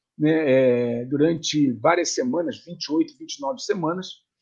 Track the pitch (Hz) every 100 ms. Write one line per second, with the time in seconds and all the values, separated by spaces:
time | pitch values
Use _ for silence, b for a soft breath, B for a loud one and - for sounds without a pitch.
0 | _ - 151 160 151 131 131 123 120 117
1 | 123 143 156 165 - 151 139 113 147 175
2 | 165 - 131 165 160 113 - 170 - 320
3 | 160 - 320 - 277 254 - 208 160 180
4 | 180 - _ _